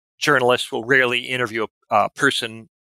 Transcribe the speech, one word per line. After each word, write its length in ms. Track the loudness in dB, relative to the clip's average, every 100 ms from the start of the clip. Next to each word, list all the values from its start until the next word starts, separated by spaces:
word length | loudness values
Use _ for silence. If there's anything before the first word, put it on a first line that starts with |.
| _ -6
journalists 520 | 0 2 4 2 -2
will 120 | -6
rarely 380 | 0 2 2 0
interview 440 | -4 -4 -4 -4 -6 _ -2
a, 60 | 0
a 140 | 0
person 600 | 0 -2 -2 -6 -12 -20 _